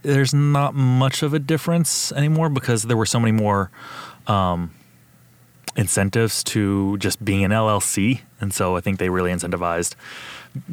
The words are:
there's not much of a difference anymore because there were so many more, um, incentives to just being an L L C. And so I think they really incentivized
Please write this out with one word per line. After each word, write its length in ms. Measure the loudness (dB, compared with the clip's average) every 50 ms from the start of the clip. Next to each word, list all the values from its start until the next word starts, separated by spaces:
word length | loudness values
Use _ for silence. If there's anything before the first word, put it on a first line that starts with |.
there's 320 | -2 2 2 4 4 4 4
not 400 | 2 4 4 4 2 2 2 2
much 480 | 2 2 4 4 4 4 2 2 0
of 140 | -2 0 0
a 40 | -2
difference 720 | 0 0 -2 0 0 0 0 2 0 0 -2 -4 -4 -4 -2
anymore 360 | 0 0 2 2 2 2 0
because 340 | 0 -2 0 0 0 0 0
there 140 | 0 0 0
were 80 | 0
so 140 | 0 0 2
many 140 | 2 2 2
more, 360 | 2 2 2 2 2 0 -2 -6 -14 -20 -18 -16 -16 -16 -18 -20 -14 -4
um, 460 | 0 0 2 2 2 0 -2 -4 -8 -10 -16 -20 _ _ _ _ _ _ _ _ _ _ _ _ _ _ _ -18 -8 -4
incentives 680 | -2 -2 0 0 0 0 2 2 0 0 0 0 -4 -6
to 540 | -4 -2 0 0 2 2 0 0 0 -2 -2
just 240 | -2 -4 -4 -4 -2
being 200 | -2 0 2 2
an 80 | 2
L 180 | 2 2 2 2
L 120 | 2 0
C. 400 | 0 -2 -2 0 2 0 0 -2 -4 -14 _ -8
And 140 | -8 -6 -4
so 220 | -2 -2 0 0
I 60 | -2
think 180 | -2 -2 -2 -2
they 100 | -2 -2
really 220 | 0 0 0 -2
incentivized 640 | -2 -4 -4 -4 -4 -4 -2 -2 -2 -2 -4 -4 -6 -10 -16 -18 -18 -18 -16 -18 -18 -18 -20 -16 -16 -14 -12 -10